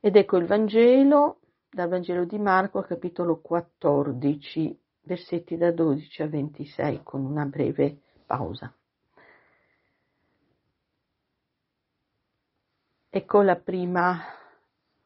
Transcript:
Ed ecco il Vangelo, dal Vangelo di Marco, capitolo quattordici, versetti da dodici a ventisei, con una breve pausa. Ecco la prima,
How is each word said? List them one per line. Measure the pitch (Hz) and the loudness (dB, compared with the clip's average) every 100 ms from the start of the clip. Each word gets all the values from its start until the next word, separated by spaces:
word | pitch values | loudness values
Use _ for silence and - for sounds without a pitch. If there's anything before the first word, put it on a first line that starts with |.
Ed | 214 202 | 6 4
ecco | 202 185 | 6 2
il | 170 | 2
Vangelo, | 208 214 214 240 262 277 294 294 - _ _ _ | 0 2 4 6 6 6 6 2 -2 _ _ _
dal | 202 175 | -6 -4
Vangelo | 180 175 180 | -4 -4 -4
di | 175 208 | -4 -4
Marco, | 208 185 196 202 | 0 2 0 -4
capitolo | 190 170 180 170 175 160 | -6 -8 -8 -6 -4 -4
quattordici, | - 170 170 _ 151 143 143 127 139 147 - - 156 - _ _ | -2 -6 -6 _ 0 0 0 -2 -2 -4 -6 -6 -6 -6 _ _
versetti | - 180 - 170 - 165 | -12 -12 -8 -10 -8 -2
da | 170 | 0
dodici | 170 165 139 - - | 2 0 0 -6 -8
a | 156 | -6
ventisei, | 151 143 143 147 - 147 110 | -4 -6 -10 -16 -6 -4 -4
con | - 135 135 | -8 -8 -6
una | 147 147 | -4 -6
breve | 143 131 - 143 147 _ _ _ | -4 -4 0 -2 -4 _ _ _
pausa. | 131 87 - - _ _ _ _ _ _ _ _ _ _ _ _ _ _ _ _ _ _ _ _ _ _ _ _ _ _ _ _ _ _ _ _ _ _ _ _ _ _ _ _ _ _ _ _ | -6 -6 -10 -16 _ _ _ _ _ _ _ _ _ _ _ _ _ _ _ _ _ _ _ _ _ _ _ _ _ _ _ _ _ _ _ _ _ _ _ _ _ _ _ _ _ _ _ _
Ecco | 190 - 208 | -8 0 2
la | 202 175 | 4 2
prima, | - 185 180 175 180 175 - - - _ _ _ _ _ | -2 -6 -2 0 0 -2 -8 -20 -20 _ _ _ _ _